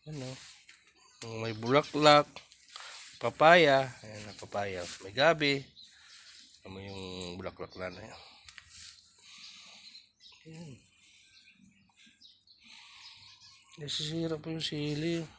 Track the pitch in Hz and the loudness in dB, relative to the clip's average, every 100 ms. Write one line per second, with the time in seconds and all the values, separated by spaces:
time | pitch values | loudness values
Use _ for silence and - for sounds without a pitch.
0 | 156 151 127 131 - - - - _ _ | -12 -12 -10 -12 -16 -20 -20 -20 _ _
1 | - - 117 113 113 107 117 139 - 143 | -20 -18 -12 -6 -6 -4 2 2 2 6
2 | 151 147 147 - - - - - - - | 10 10 6 -10 -20 -20 -20 -18 -16 -16
3 | - - 120 - 156 180 151 135 135 - | -18 -4 -4 6 8 10 8 6 2 -8
4 | 110 107 104 98 104 104 101 92 87 - | -16 -14 -14 -16 -8 -6 -6 -6 -10 -12
5 | 95 104 151 156 147 139 135 - - - | -10 2 4 4 0 0 -6 -20 -20 -20
6 | - - - - - - 98 95 98 98 | -20 -20 -20 -20 -20 -20 -16 -14 -12 -10
7 | 92 92 90 90 92 - 92 92 92 90 | -10 -8 -8 -8 -10 -10 -14 -10 -10 -10
8 | 110 - - - - - - - - - | -16 -18 -20 -20 -20 -20 -20 -20 -18 -20
9 | - - 1077 1077 - - - - - - | -20 -20 -20 -20 -20 -20 -20 -20 -20 -20
10 | _ _ - - 160 160 165 123 - _ | _ _ -20 -20 -20 -16 -16 -18 -20 _
11 | - - - - - _ - _ _ _ | -20 -20 -20 -20 -20 _ -20 _ _ _
12 | - _ - - _ - - - - 1047 | -20 _ -20 -20 _ -20 -20 -20 -20 -20
13 | - - - - - - - - 147 - | -20 -20 -20 -20 -20 -20 -20 -14 -6 -4
14 | 151 165 165 156 160 160 156 151 147 147 | -4 -4 -4 -4 -6 -6 -6 -4 -4 -2
15 | 165 170 156 | -2 -4 -6